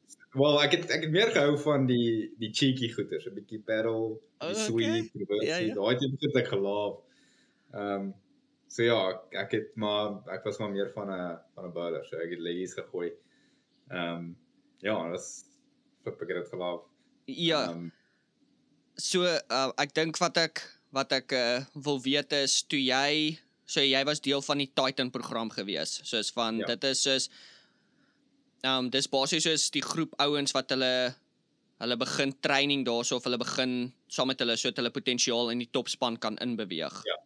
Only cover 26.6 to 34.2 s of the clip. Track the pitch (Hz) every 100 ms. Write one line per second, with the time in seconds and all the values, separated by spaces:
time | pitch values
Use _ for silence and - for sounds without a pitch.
26.6 | 92 120 139 131 139 135 - - - -
27.6 | _ _ _ _ _ _ _ _ _ _
28.6 | 131 131 127 127 135 139 135 165 160 156
29.6 | - 143 131 165 156 - 143 147 139 135
30.6 | 131 131 127 127 127 127 _ _ _ _
31.6 | _ _ 117 123 127 - 139 135 147 139
32.6 | 143 143 123 117 120 127 123 123 120 -
33.6 | 127 123 123 - _ -